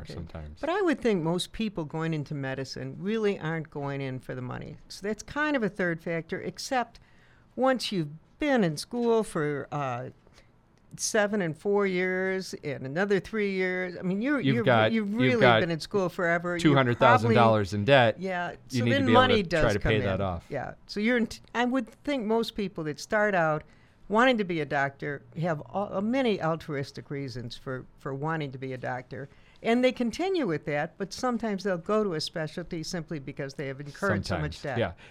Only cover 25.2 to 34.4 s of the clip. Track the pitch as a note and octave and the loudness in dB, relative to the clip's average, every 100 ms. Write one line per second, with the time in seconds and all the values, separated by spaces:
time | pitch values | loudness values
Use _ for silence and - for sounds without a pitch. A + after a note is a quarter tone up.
25.2 | - - F3 D3+ A#2+ F#3+ G3+ F#3+ G#3+ C4+ | -10 -4 -2 -2 -4 -6 -4 -2 -2 0
26.2 | B3 F#3+ D#3+ E3 - C#3+ C#3 - A#2+ C#3+ | 0 0 0 -2 -4 -6 -6 -10 -10 -8
27.2 | C#3 A#2 A#2 - C#3 B2+ - - D3 C3+ | -8 -10 -12 -10 -8 -10 -10 -14 -10 -6
28.2 | D#3 D#3+ D3 C3 C3 B2+ B2+ B2+ - A#2+ | -4 -4 -4 -8 -8 -6 -6 -6 -8 -12
29.2 | C#3 - - - A3 A#3+ B3+ B3 A#3 G3 | -12 -16 -20 -4 0 4 4 2 -2 -2
30.2 | F#4 F#4 A3+ D3+ - D3 E3 - G3 - | -2 0 0 -2 -2 -4 -4 -6 -10 -4
31.2 | B3+ A3+ A3+ F#3+ G3 F3 F#3 G#3+ G#3 D#3 | -2 -2 -2 -2 -2 -2 0 0 2 -2
32.2 | - E3+ D#3 - E3+ E3+ D#3 F3+ D3+ D#3 | -4 -4 -6 -8 -8 -8 -6 -6 -6 -8
33.2 | C3+ C3+ C#3 - C3+ C3+ D3 - G3 G3+ | -8 -8 -8 -6 -8 -8 -12 -4 0 0
34.2 | - E2 | 0 -2